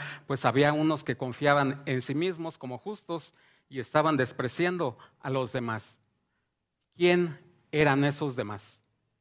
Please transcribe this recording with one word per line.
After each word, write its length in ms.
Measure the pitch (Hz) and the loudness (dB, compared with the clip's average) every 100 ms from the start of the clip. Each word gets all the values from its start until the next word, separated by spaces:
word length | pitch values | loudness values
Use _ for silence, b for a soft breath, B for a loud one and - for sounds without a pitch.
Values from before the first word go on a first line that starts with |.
| B B - | B B -6
pues 180 | 139 127 | -2 2
había 260 | 123 143 | 4 4
unos 320 | 151 156 147 | 4 0 -2
que 140 | - 123 | -4 -6
confiaban 640 | 127 117 143 143 135 143 - | -6 0 4 4 4 -2 -4
en 120 | 127 | -4
sí 140 | 120 | -2
mismos 460 | 143 185 165 160 - | -2 -2 -4 -10 -10
como 180 | 131 123 | -12 -10
justos 560 | 202 208 - 170 - b b b b | -10 -12 -8 -10 -10 b b b b
y 120 | 131 | -10
estaban 380 | 110 156 156 147 | 0 4 4 4
despreciando 800 | 123 - 123 - 175 180 147 107 B B | 0 0 -4 0 0 0 -4 -6 B B
a 120 | 139 | -4
los 200 | 135 120 | -2 -2
demás. 460 | 131 117 110 - - _ _ _ _ _ _ _ _ _ | -4 -4 -6 -8 -20 _ _ _ _ _ _ _ _ _
¿Quién 460 | - 175 175 170 143 - _ _ | 0 4 4 2 -4 -18 _ _
eran 320 | 151 147 135 | 2 4 4
esos 320 | 143 143 147 123 | 2 0 -4 -4
demás? 480 | 104 104 - - _ _ _ _ | -6 -8 -14 -20 _ _ _ _